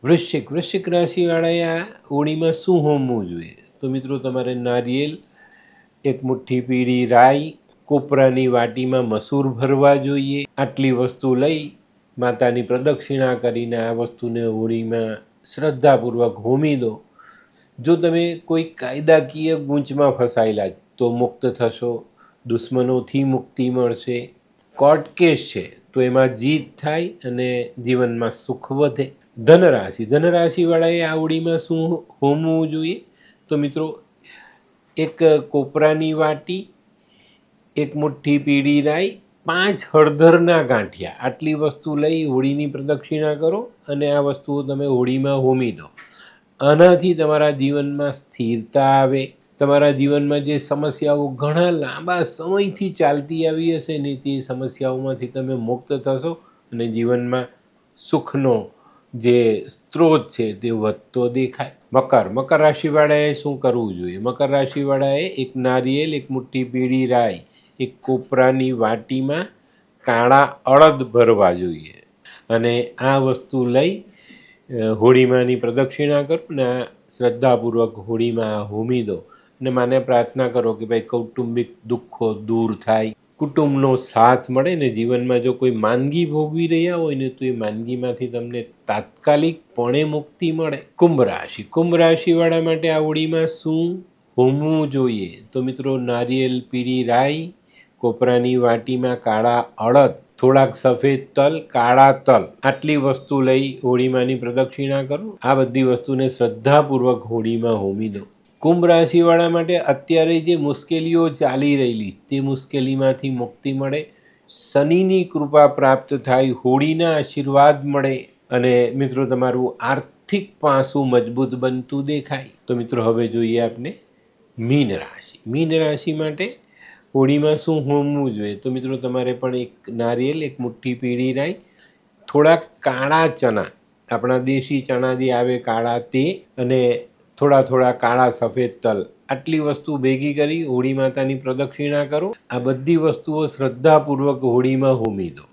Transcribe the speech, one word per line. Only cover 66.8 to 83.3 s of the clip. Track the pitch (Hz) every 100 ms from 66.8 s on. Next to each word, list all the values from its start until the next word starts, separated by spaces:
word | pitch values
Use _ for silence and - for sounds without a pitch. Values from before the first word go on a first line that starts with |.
| 127 131 131
રાઈ, | 123 117 87 - _ _ _
એક | 131 -
કોપરાની | - 127 127 127 127 131 127
વાટીમાં | 123 110 - - 131 131 151 196 _ _ _ _ _
કાળા | - 117 120 135 143 - -
અડદ | 135 156 139
ભરવા | 123 117 117 107 95
જોઈએ | 90 90 78 78 - _ _ - - _
અને | 117 120 120 120 -
આ | 127 139
વસ્તુ | 131 127 - 131 123
લઈ, | 123 165 196 - _ _ - _ _ _
અ, | 123 110
હોળીમાની | 107 113 127 127 127 123 127
પ્રદક્ષિણા | 117 120 135 - 147 147
કરો | 143 165 -
ને | 147
આ | 123 127
શ્રદ્ધાપૂર્વક | 120 - _ - 123 117 131 120 117 113 113
હોળીમાં | 110 101 113 120 113 110 107 104
હોમી | 104 113 127
દો | 107 90 - - _ _
અને | 131
માને | 127 123 131
પ્રાર્થના | 131 120 117 131 127
કરો | 120 113
કે | 107
ભાઈ, | 110 113
કૌટુંબિક | 110 120 113 - 120 117 117 - 110
દુઃખો | 117 - - 113
દૂર | 104 107 113 113 104
થાય, | - 110 110 107 _